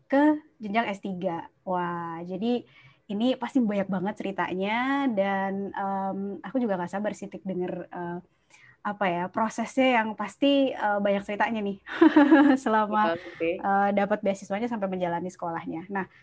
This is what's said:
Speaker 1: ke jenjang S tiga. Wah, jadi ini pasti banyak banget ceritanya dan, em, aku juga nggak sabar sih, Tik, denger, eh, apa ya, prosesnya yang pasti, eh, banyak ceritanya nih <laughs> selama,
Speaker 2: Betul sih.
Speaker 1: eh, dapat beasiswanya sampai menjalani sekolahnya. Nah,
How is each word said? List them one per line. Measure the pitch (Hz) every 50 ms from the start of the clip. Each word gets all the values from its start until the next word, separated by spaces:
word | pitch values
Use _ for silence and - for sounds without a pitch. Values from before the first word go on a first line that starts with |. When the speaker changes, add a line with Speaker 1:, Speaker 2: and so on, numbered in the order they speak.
| _
Speaker 1:
ke | - 277 277 294 302 302 302 - _ _ -
jenjang | 214 202 202 233 233 - 196
S | 196
tiga. | - 202 190 180 180 185 165 165 - - _ _ -
Wah, | 190 185 180 175 175 175 170 170 170 165 165
jadi | 175 180 185 185 214 233 247 240 - _ _ _ - - _ _ _ -
ini | 202 202 226 254 254
pasti | - 240 240 - 262
banyak | 240 202 208 196 190 190
banget | 196 185 175 202 220 -
ceritanya | - 196 196 - 175 170 175 185 190 202 220 240 254 269 277 277 277 269
dan, | 226 196 196 196 196 196 196 196 196 196 196 190 -
em, | - 196 196 196 190 196 196 190 196 196 202 196 - -
aku | 190 - 262
juga | 240 220 190 180
nggak | 175 175 -
sabar | 196 214 208 196 -
sih, | 202 196 -
Tik, | 175
denger, | - 190 185 180 180 175 190 180 - -
eh, | - 180 175 170 175 175 - _ _ _ _ _ _ - - - - _ -
apa | 208 202 202 208 185
ya, | 170 175 175 190
prosesnya | - 226 220 220 - - 226 226 - 269 262 262 247 226 214
yang | 220
pasti, | 214 - 208 196 - - 285 277 285 277 269 262 -
eh, | - - 208 202 202
banyak | 202 202 196 202 202
ceritanya | - 208 202 214 - 226 220 202
nih | 202 196 - _ -
<laughs> | - - 339 311 311 320 285 277 320 277 294 285 262 262 - 226
selama, | 220 220 214 208 214 214 214 170 170
Speaker 2:
Betul | 175 - - - -
sih. | 165 165 175
Speaker 1:
eh, | 196 - 196 196 196 202 202 202
dapat | 202 202 196 214 208
beasiswanya | 214 196 196 196 - - 196 202 233 240
sampai | 240 214 196 190
menjalani | 185 185 180 170 170 175 175 180
sekolahnya. | - - 180 170 170 165 170 175 165 160 180 185
Nah, | 202 196 185 - _ -